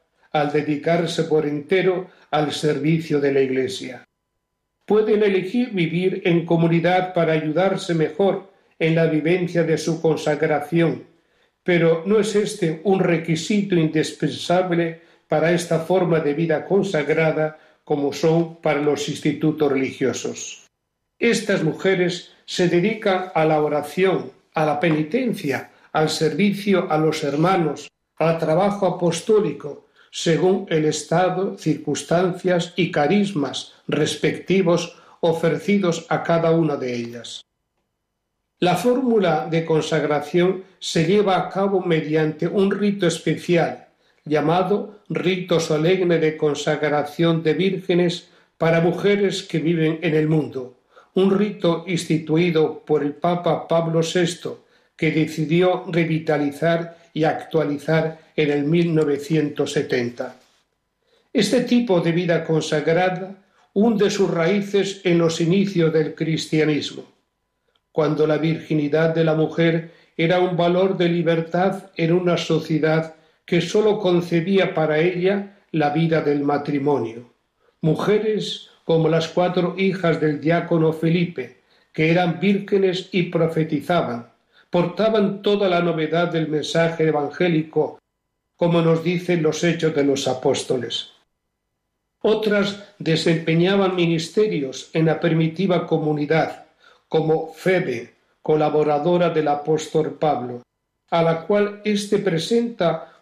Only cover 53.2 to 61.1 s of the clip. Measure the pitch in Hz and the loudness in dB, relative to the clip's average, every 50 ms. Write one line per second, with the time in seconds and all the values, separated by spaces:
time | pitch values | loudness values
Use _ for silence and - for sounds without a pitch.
53.2 | - 175 175 175 - 165 151 - - - 165 170 165 160 160 165 160 - - 180 | -2 -2 -2 0 0 -2 -2 -2 -2 0 0 0 0 2 0 0 0 0 0 0
54.2 | 175 170 - - - 127 120 - _ _ _ _ _ _ _ - 160 156 156 160 | 0 -2 -2 -6 -10 -12 -12 -12 _ _ _ _ _ _ _ -4 -2 0 0 0
55.2 | 156 156 - 170 156 139 165 175 185 180 180 170 - 190 160 170 165 156 160 151 | 0 0 -2 -4 -2 0 2 2 4 2 2 0 -4 -4 -2 -2 0 0 -2 -2
56.2 | - - 151 147 147 143 - - 165 165 170 165 165 - - - - _ _ 156 | 0 -2 0 0 0 -2 -2 -2 0 0 0 0 -2 -6 -12 -18 -20 _ _ -2
57.2 | 156 147 143 - - - - 160 147 147 147 143 - - 160 160 160 160 165 - | 0 0 0 -2 -6 -2 -2 0 0 0 -4 -4 -2 0 0 0 0 -2 -6 -10
58.2 | - _ _ - 151 143 147 147 139 147 165 175 170 170 156 160 151 143 143 139 | -18 _ _ -2 0 0 0 0 0 2 2 2 2 2 2 2 2 0 0 -4
59.2 | - - 160 156 147 143 - - 143 139 - 151 - - 135 123 120 120 - - | -2 -2 0 0 0 0 -2 -4 -4 -2 -2 -4 -2 -2 -2 -2 -2 -4 -6 -8
60.2 | 127 120 - - _ _ _ _ _ _ _ _ _ _ _ _ _ _ | -10 -12 -12 -16 _ _ _ _ _ _ _ _ _ _ _ _ _ _